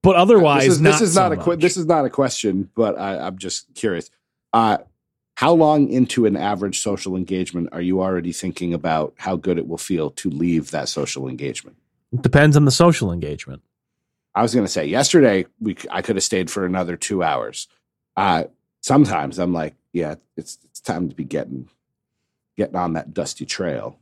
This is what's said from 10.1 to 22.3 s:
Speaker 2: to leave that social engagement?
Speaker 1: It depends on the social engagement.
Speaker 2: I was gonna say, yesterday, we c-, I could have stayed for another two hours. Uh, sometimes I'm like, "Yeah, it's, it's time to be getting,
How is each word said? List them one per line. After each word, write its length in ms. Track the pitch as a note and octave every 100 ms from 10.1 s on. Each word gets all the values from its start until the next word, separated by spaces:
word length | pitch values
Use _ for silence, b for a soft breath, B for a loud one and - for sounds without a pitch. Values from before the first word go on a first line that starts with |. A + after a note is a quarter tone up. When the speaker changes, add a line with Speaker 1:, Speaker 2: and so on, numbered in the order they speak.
Speaker 2:
to 180 | - F#2+
leave 400 | C#2+ F2 E2 C#2+
that 180 | D#2 -
social 380 | - C#2 - C2+
engagement? 480 | B1+ C#2+ - - _ _ _ _
Speaker 1:
It 100 | A#2+
depends 340 | - C#3+ D3+ D3
on 80 |
the 60 | D3
social 400 | B2+ E3+ D#3+ G2+
engagement. 500 | E2+ D2 D2 - C2+ _ _ _ _ _ _ _ G2
Speaker 2:
I 60 |
was 120 | A2+
gonna 140 | A#2+ G2
say, 180 | - D2+
yesterday, 600 | G#2 C#3+ F3 C3 G2 F2+ _
we 160 | G#2+
c-, 140 | F#2 -
I 100 | F2+
could 140 | F#2+ G2
have 60 |
stayed 240 | - G2 F2
for 140 | -
another 320 | F#2 F#2 F2 E2+
two 260 | - G2
hours. 420 | E2 C#2 A1 - - _ _ _ _ -
Uh, 280 | G2 E2 - _ _ _
sometimes 560 | - C3+ C#3 F2+ C#2+ F2
I'm 140 | F2+
like, 220 | E2+ D#2 _ _
"Yeah, 220 | F2 D#2 D2+ _ -
it's, 220 | D#2 -
it's 160 | _ -
time 280 | - E2+ F2
to 60 |
be 100 | -
getting, 440 | C#2 D#2 C2 C2 - _ _ _ _ _ _